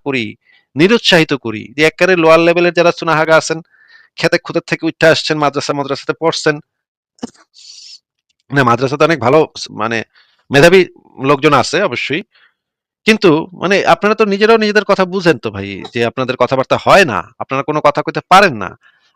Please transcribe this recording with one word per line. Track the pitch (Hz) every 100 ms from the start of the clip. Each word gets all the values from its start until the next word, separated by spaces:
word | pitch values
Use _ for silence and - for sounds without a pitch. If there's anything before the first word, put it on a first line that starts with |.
করি, | 143 131 107 110 _ _ _ 131
নিরুৎসাহিত | 180 233 - 180 160
করি | 143 113 107 107 131
যে |
একবারে | 156 - 180 180
লোয়ার | 160 165
লেভেলের | 170 170 175
যারা | 170 170
সুনাহাগা | - 170 156 160 160
আছেন, | - 160 165 _ _ - _ -
খেতে | 165 175
খুদের | - 160 -
থেকে | 160 165
উঠে | - 160
আসছেন, | 147 - 156
মাদ্রাসা | 147 139 -
মাদ্রাসাতে | 147 135 139 - 156
পড়ছেন। | 160 - 160 151 - _ _ _ _ _ - _ _ _ - - - - _ _ _ _ -
না, | 143
মাদ্রাসাতে | 123 117 131 143
অনেক | 151 160
ভালো | 113 151 151 -
স-, | -
মানে | 107 110 117 104 _ _ _ -
মেধাবী | 135 170 190 175 _ _ -
লোকজন | 131 143 151
আছে | 143 113 160
অবশ্যই। | 202 120 - 147 220 _ _ _ _ _ _ _
কিন্তু | - 214 180 156 -
মানে | - 170 196 120
আপনারা | 170 208
তো | 214
নিজেরাও | 220 196 214 226
নিজেদের | 214 208
কথা | 202 196
বুঝেন | 185 185 170 135
তো | 113
ভাই, | 98 98 98 -
যে | 120
আপনাদের | 117 123 127 127
কথাবার্তা | 123 131 131 123
হয় | - 165
না, | 175 95 87 -
আপনারা | - 135
কোনো | 139 151
কথা | 147 143
কইতে | 151 151 -
পারেন | 185 202
না। | 113 92 - _ _ _